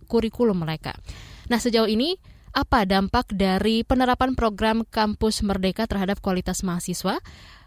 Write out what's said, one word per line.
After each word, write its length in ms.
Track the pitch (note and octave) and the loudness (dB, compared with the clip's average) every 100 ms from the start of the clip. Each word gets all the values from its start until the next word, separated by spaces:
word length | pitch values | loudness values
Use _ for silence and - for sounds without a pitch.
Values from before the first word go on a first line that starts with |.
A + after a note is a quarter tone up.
| - | -2
kurikulum 560 | A#3 A3 - A#3 F#3 | 0 0 0 0 2
mereka. 320 | D#3 D#3 C3+ - - - - - - | -2 -6 -8 -14 -14 -16 -18 -16 -2
Nah, 80 | A#3+ | 0
sejauh 300 | B3 A3+ A3 | 2 2 2
ini, 260 | A3 D4+ F#4 - - - C4+ | 2 0 -4 -10 -20 -4 -2
apa 320 | C#4+ C4 F#3+ | 2 2 4
dampak 480 | G3 G3 A#3+ - F#3+ | 2 2 0 -2 0
dari 480 | F#3+ F#3 G#3 A3+ | 0 2 2 0
penerapan 560 | A3+ B3+ B3+ B3 C4 B3+ | 2 2 2 2 0 2
program 480 | A#3 G3+ A3 A3+ A3+ | -2 0 0 0 -2
Kampus 560 | A3+ G#3+ G#3 A3 - | -2 -2 0 -2 0
Merdeka 400 | G#3 G3 F#3+ F#3 | -2 0 0 -2
terhadap 400 | A3+ G3 F#3+ G3+ | -2 -2 -2 -2
kualitas 400 | G3 F#3 F#3 F#3 | -2 -2 -2 -4
mahasiswa? 560 | F#3+ F3 - F3+ F#3+ D4+ - - - - | -4 -4 -6 -4 -4 -4 -8 -20 -20 -20